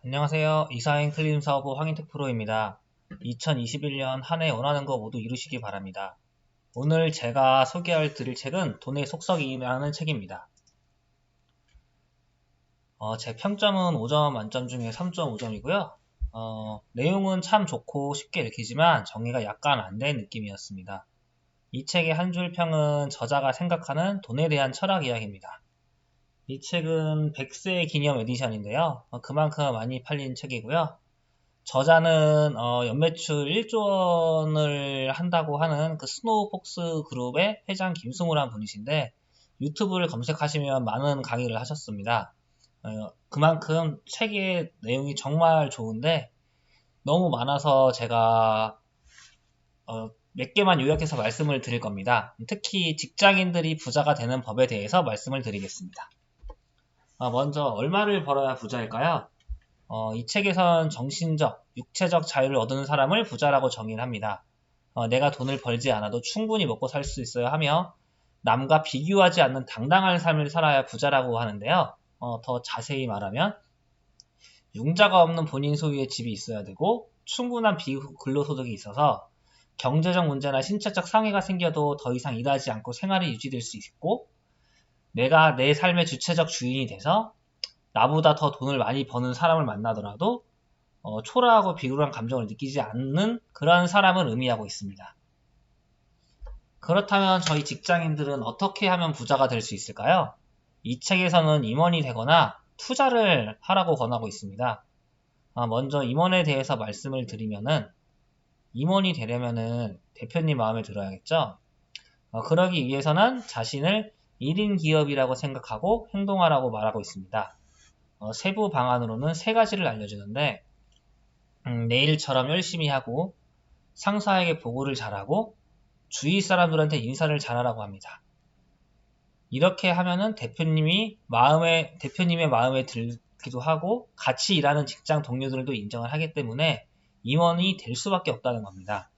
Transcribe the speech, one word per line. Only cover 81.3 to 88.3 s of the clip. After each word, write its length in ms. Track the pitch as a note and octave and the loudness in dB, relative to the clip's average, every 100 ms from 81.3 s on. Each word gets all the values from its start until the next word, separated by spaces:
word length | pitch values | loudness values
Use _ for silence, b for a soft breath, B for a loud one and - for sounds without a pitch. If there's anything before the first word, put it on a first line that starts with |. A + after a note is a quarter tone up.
| G3+ | 0
생겨도 560 | F#3 F#3 E3+ D#3 D3 C#3+ | 0 0 0 2 0 0
더 160 | B2+ | -4
이상 200 | B2 C#3 | -4 -4
일하지 360 | A#2 C3 C3+ C3 | -4 0 0 0
않고 220 | A2 A#2 | -6 -8
생활이 360 | A#2+ F#3+ F#3+ F3 | -6 0 0 0
유지될 320 | A#2 C3+ B2+ | -4 -6 -6
수 160 | A#2 G#2+ | -8 -12
있고 500 | - _ E3 A#3+ - _ _ _ _ _ _ _ _ | -16 _ -2 -2 -4 _ _ _ _ _ _ _ _
내가 440 | - B2+ D#3 D#3+ C3 | -2 4 8 6 6
내 180 | C3+ | 2
삶의 320 | D3+ F#3 F3 E3+ | 4 4 4 2
주체적 420 | C3 - E3+ D#3+ | -2 -2 0 0
주인이 380 | - B2 C3 B2 | 0 -2 -2 -4
돼서 480 | - D3 G3 A3 _ _ _ - _ _ | -4 0 0 0 _ _ _ -14 _ _
나보다 440 | G#2+ B2 D#3 D#3+ | 2 4 6 6